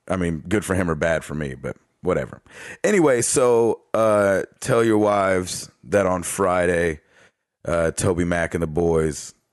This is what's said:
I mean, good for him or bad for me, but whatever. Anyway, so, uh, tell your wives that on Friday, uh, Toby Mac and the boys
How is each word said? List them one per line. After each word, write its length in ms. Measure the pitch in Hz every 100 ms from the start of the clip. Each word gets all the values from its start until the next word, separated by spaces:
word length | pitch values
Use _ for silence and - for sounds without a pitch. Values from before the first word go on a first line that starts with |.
| -
I 80 | 92
mean, 220 | 87 80 85
good 160 | 104
for 100 | -
him 160 | 92 87
or 40 |
bad 280 | 78 82 80
for 120 | -
me, 200 | 76 73
but 220 | 65 65 - _ _
whatever. 400 | 87 85 64 - - - - -
Anyway, 380 | 185 208 151 123
so, 640 | 117 147 123 117 117 - _
uh, 500 | 107 110 104 98 95 - _
tell 220 | - 120
your 140 | 117 107
wives 760 | 104 101 95 95 92 - - _
that 220 | 60 101 92
on 160 | 90
Friday, 800 | 85 - 95 90 87 87 85 78 _ _ _ _ _ _ -
uh, 240 | 85 82
Toby 340 | - 101 85
Mac 300 | 87 87 82
and 80 | 87
the 40 | 82
boys 680 | 76 85 82 78 71 - - _